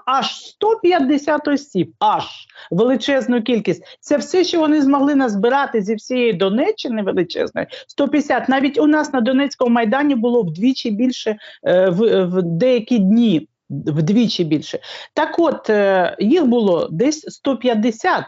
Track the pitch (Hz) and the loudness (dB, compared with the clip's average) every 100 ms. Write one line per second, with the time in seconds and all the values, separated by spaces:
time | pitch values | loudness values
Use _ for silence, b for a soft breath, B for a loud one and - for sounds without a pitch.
0 | - 262 214 - - - 427 440 349 359 | -2 -2 -2 -8 -16 -4 -2 2 2 2
1 | 262 294 311 302 302 285 - 190 165 - | 2 0 0 -2 0 -2 -2 -4 -4 -2
2 | 214 180 - - - B B 175 240 262 | 0 0 -4 -14 -20 B B 0 2 2
3 | 247 277 220 247 220 233 - 175 B - | 0 0 0 -2 0 -2 0 -4 B -14
4 | - 294 208 370 349 349 311 302 269 285 | -2 -2 0 0 0 2 2 2 4 2
5 | 277 285 262 202 233 269 269 233 190 220 | 2 2 0 0 2 2 0 -2 -2 -4
6 | - 254 240 180 196 214 359 440 294 220 | -4 -2 0 0 0 0 0 -2 -6 -6
7 | 196 190 175 - - - - B - - | -2 -2 -2 -4 -6 -6 -8 B -10 -4
8 | 285 294 - 254 233 269 277 277 302 302 | 0 0 0 -2 0 0 0 2 2 2
9 | 294 262 226 269 277 - 240 240 226 269 | 0 0 0 2 0 -2 0 2 2 0
10 | 294 269 240 240 185 156 240 262 247 208 | 0 0 0 0 -2 0 0 0 -2 -2
11 | 254 247 - 214 B B - 180 190 175 | -2 -2 -6 -8 B B 0 2 2 2
12 | 226 190 180 185 175 165 254 247 220 247 | 2 2 0 -2 -2 0 2 0 0 0
13 | 190 226 233 160 - _ - 143 156 151 | 4 4 4 0 -2 _ -14 -8 -4 -2
14 | 160 214 226 - 165 151 - - B B | 0 2 0 0 -2 -2 -4 -12 B B
15 | B - 311 311 330 208 - 208 202 190 | B -4 -2 0 0 0 0 0 2 2
16 | 175 - 202 339 269 240 202 165 - 160 | 0 -2 0 2 2 2 2 0 -2 -2
17 | 254 302 - - - 269 247 226 240 220 | -2 -2 -8 -8 -4 -2 0 0 0 -2
18 | 370 269 | -2 -2